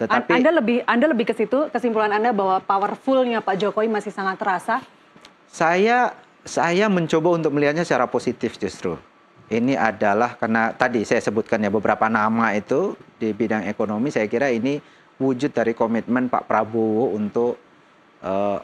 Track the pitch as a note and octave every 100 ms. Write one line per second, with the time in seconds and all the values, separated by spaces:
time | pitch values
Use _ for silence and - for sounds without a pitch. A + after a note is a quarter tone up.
0 | A#2 A3+ - A#3+ C#4 E4 A3 A#3+ - A#3
1 | D4+ A#3+ A3+ A3 G#3+ C4 D4+ A#3 A#3+ A3
2 | G#3+ G#3 A#3 G#3 F#3+ F#3+ - G3 G3+ -
3 | - C4 B3+ A3+ G#3 F#3+ G3+ G#3+ A3 G#3+
4 | G3+ F#3+ F#3+ F#3 G3+ F3+ - A#3+ - -
5 | _ - - _ _ - E3 F3+ G#3+ B3
6 | A#3+ - - _ - - E3 F3 G#3+ F#3
7 | D#3+ D#3+ E3 E3+ D#3 C#3+ D3 D#3 E3+ C3
8 | A#2+ B2 B2 A2 A2+ - G2 - F2+ D#2+
9 | - _ _ - - A2+ B2 C3+ A2 G2+
10 | G#2+ G2+ A#2+ - A2+ A2+ A2+ - B2+ A#2+
11 | G2+ A#2 - G#2+ - A2 G#2 G#2+ G2 G#2
12 | A2 A2+ G#2+ A2+ A2+ G#2 G2 C3 G3 -
13 | - - A2 G#2 A2 A2 F#2 - G#2+ G#2+
14 | C#3 B2 G#2+ A#2 C#3 A#2 B2 D3 - -
15 | _ - C3+ B2 C#3 - A2+ A#2 A2+ A2+
16 | G#2 B2 B2+ - - A2 A2 A2+ A2 G#2+
17 | B2+ G#2 G#2 A#2+ A#2+ - _ _ _ _
18 | _ _ F2+ G2 G2+ G2